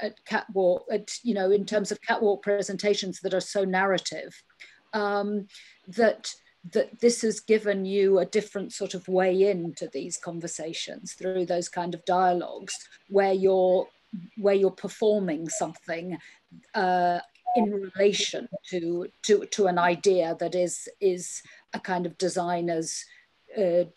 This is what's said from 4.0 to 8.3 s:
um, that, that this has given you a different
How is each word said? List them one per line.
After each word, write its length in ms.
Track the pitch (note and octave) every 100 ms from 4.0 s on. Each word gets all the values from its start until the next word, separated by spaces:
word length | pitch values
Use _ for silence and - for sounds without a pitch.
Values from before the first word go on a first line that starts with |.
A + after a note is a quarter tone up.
| - D#3 - - _ _ - _ _
um, 540 | G#3+ G#3 G3+ G#3 G#3 G3 - - _ -
that, 460 | F3+ A3+ - - - _ _ F3
that 260 | A3 - -
this 220 | A#3 A#3
has 180 | A3 G3+
given 460 | - G#3+ G3+ G3 F#3+
you 340 | G3+ G3 F#3+
a 60 |
different 480 | F#3